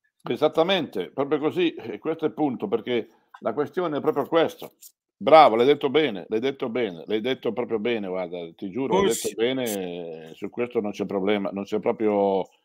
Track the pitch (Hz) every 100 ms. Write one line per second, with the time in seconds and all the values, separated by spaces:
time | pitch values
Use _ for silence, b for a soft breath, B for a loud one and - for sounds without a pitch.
0 | _ _ - 117 151 156 165 196 139 101
1 | 85 - 139 151 151 147 170 - - 101
2 | 156 160 156 - 151 113 104 110 110 120
3 | 107 b b b 113 113 135 - 175 143
4 | 147 139 127 165 151 - 90 _ - _
5 | _ - 101 156 139 110 123 147 147 135
6 | 151 98 - 110 131 135 131 117 113 82
7 | 78 107 113 131 123 107 117 113 107 113
8 | 98 92 87 87 85 85 101 95 135 98
9 | 101 117 113 98 117 131 120 101 90 87
10 | 82 80 80 80 98 - 120 117 104 101
11 | 95 98 95 104 98 98 98 107 110 104
12 | 107 104 98 95 87 _